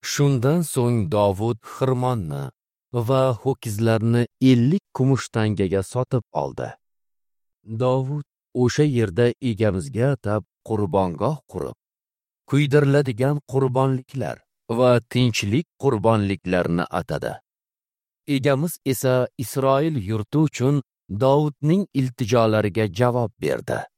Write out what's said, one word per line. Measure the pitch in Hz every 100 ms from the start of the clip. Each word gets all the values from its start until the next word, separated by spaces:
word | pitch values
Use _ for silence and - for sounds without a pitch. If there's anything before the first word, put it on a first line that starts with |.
Shundan | - - 143 135 123 165
so'ng | 160 - 120 120 92
Dovud | 104 101 95 110 120
xirmonni | - - 131 127 127 123 82 71 67 _ _ _ _
va | 127 113 131 131
ho'kizlarni | 117 131 135 117 101 113 113 113 117 120 _
ellik | 131 127 120 196 _
kumush | - 131 135 -
tangaga | 113 107 98 95 95
sotib | 95 123 127 127 -
oldi. | 78 71 - 62 - _ _ _ _ _ _ _ _ -
Dovud | 113 127 131 131 147 - _ _ -
o'sha | 123 - 151
yerda | 123 107 87 120 117
egamizga | 131 101 110 95 139 120 127
atab | 139 - 104 - _
qurbongoh | - 110 101 98 92 82 110 151
qurib, | _ 90 67 - _ _ _ _ _ _ _
kuydiriladigan | 139 147 143 143 139 135 110 131 147
qurbonliklar | _ 131 135 127 135 131 131 135 92 60 _ _ _
va | 117 123 120
tinchlik | - 123 123 113 101 117 175 _
qurbonliklarini | 139 117 110 113 101 98 92 90 80 87 -
atadi. | 90 - 73 57 - _ _ _ _ _ _ _ _ -
Egamiz | 139 143 135 170 -
esa | - 131 131 127 123
Isroil | - 113 - 135 135 160 151
yurti | 95 110 104 147
uchun | 156 - 123 147 - _ _
Dovudning | 98 131 139 151 143 147 180 196
iltijolariga | 139 127 120 117 123 113 107 107 90 107
javob | 87 123 120 113 _
berdi. | 73 64 - - -